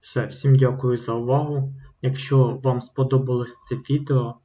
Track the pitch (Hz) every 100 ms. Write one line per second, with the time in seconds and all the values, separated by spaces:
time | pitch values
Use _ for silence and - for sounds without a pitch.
0 | - 127 110 - 139 131 131 - 127 120
1 | - 117 120 139 151 143 135 - - _
2 | 131 - - 139 120 113 135 123 - -
3 | 131 135 127 123 120 - - 120 - 143
4 | 139 131 117 -